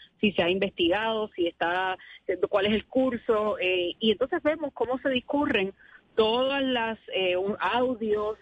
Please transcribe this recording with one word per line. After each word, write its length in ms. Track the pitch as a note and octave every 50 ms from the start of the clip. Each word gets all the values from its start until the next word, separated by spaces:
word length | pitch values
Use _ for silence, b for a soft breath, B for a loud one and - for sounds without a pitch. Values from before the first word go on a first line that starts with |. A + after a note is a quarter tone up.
| B B B -
si 140 | - G#3+ F3
se 100 | - F3
ha 60 | E3+
investigado, 800 | F#3 G3 G3 F#3+ - - E3+ E3 F3 G#3 A3 A3+ A3 A3 G#3+ G#3+ -
si 140 | - F3 E3+
está, 500 | - - F3 E3 F3 F#3 F#3 F#3 F#3 B B B B B B - F#3+ F3+ F3 E3+
cuál 160 | - G3+ F#3+
es 80 | G#3 A3
el 120 | G#3 -
curso, 720 | - - C4 C4 C4 A#3+ A3 - - A3+ G#3 G#3+ G#3+ G3+ -
eh, 380 | F3+ F3+ F#3 F3+ F3 F3 - -
y 100 | - A3
entonces 320 | G#3 - B3+ C4+ - E4+ -
vemos 280 | D4 D#4 D#4+ D#4 C#4 -
cómo 260 | - A#3+ A3+ B3+ C4
se 80 | - C#4+
discurren 680 | C4 B3+ - - - C#4+ D4 C#4+ B3+ G#3+ F#3+ G3 - B B B B B B _ -
todas 480 | - A3 G#3+ A3+ B3 B3+ C4+ C#4 C#4
las, 380 | C4+ C4 B3+ A#3+ A3+ A3+ A3+ A3 - - -
eh, 220 | F#3 F#3+ F#3 F3+ F3+
un, 180 | F#3+ G3 G#3+ -
audios, 760 | - F3+ G#3+ A#3+ B3+ B3+ B3+ G#3 A3+ G#3+ G#3 G#3 G#3+ G#3+ A3 -